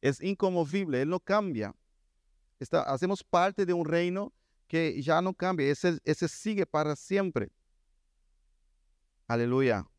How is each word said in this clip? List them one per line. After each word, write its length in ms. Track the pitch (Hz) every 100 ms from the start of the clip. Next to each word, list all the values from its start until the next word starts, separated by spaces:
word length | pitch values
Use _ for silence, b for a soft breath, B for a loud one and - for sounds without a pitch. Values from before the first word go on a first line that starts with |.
Es 200 | 131 139
inconmovible, 800 | 180 196 190 180 156 190 185 127
Él 80 | 139
no 100 | 180
cambia. 560 | - 208 202 123 104 - _ _ _ _ _ _ _ _
Está, 260 | 127 160
hacemos 400 | - 135 180 196
parte 420 | - 175 185 202 185
de 80 |
un 120 | 175 170
reino 480 | 170 175 185 202 _ _ _ _
que 340 | 160 160 -
ya 200 | 139 160
no 120 | 185
cambia, 360 | 185 180 180 139
ese, 300 | 143 180 165 -
ese 220 | 151 165
sigue 360 | - 214 208 180
para 300 | 151 151 143
siempre. 560 | - 196 190 139 104 _ _ _ _ _ _ _ _ _ _ _ _ _ _ _ _ _ _
Aleluya. 580 | 117 120 127 135 107 78